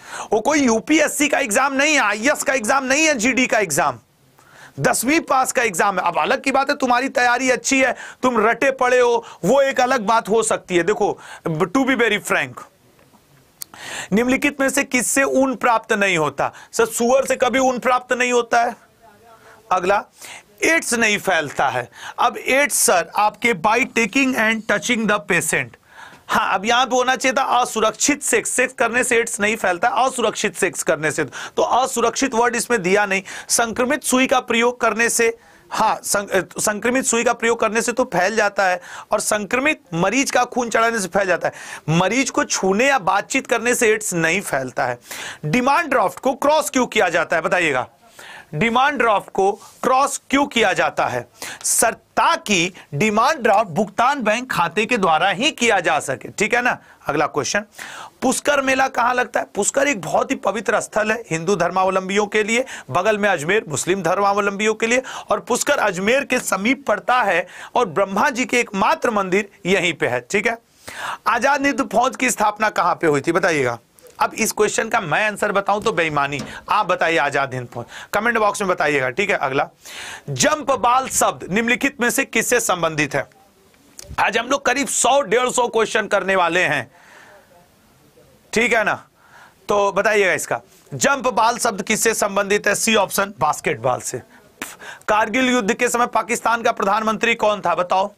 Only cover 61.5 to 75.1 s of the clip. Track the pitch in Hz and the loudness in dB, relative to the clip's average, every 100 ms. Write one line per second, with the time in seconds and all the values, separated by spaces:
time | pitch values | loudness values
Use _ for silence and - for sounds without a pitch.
61.5 | 196 175 185 190 190 190 202 208 214 208 | 0 0 2 0 0 0 -2 0 -2 0
62.5 | 233 262 - - 147 202 208 202 180 151 | 0 -2 -10 -4 0 0 2 2 0 0
63.5 | 214 165 143 160 196 160 185 202 202 202 | -2 -2 -6 -2 -2 0 2 2 2 -2
64.5 | 196 214 220 226 247 254 - - 208 - | -2 -2 0 0 0 -2 -14 -4 -4 -2
65.5 | 233 - 285 214 175 196 262 269 254 - | -2 0 2 0 0 0 0 0 -4 -2
66.5 | 190 214 269 254 202 196 247 202 170 - | -2 -2 -2 -2 -2 0 2 2 0 -2
67.5 | - - - 226 151 190 196 285 233 233 | -14 -4 -2 0 0 0 0 0 0 -2
68.5 | 247 233 190 226 220 247 214 185 190 208 | 0 0 0 0 0 0 0 0 -2 -2
69.5 | _ 175 190 175 - 139 123 - 202 226 | _ 0 2 2 0 -2 -2 -2 -2 -2
70.5 | 233 _ _ - - - - - 233 269 | -4 _ _ -18 -12 -10 -4 -2 0 0
71.5 | 285 285 233 262 208 254 208 254 - 214 | 2 0 -2 0 0 0 0 -2 0 0
72.5 | 214 214 196 175 156 165 143 147 170 185 | 0 -2 2 0 2 2 2 0 0 2
73.5 | 156 123 117 _ _ - - 226 - 220 | 0 -2 -4 _ _ -20 -4 -4 -2 -4
74.5 | - 208 - 226 233 175 | 0 0 0 -2 -2 0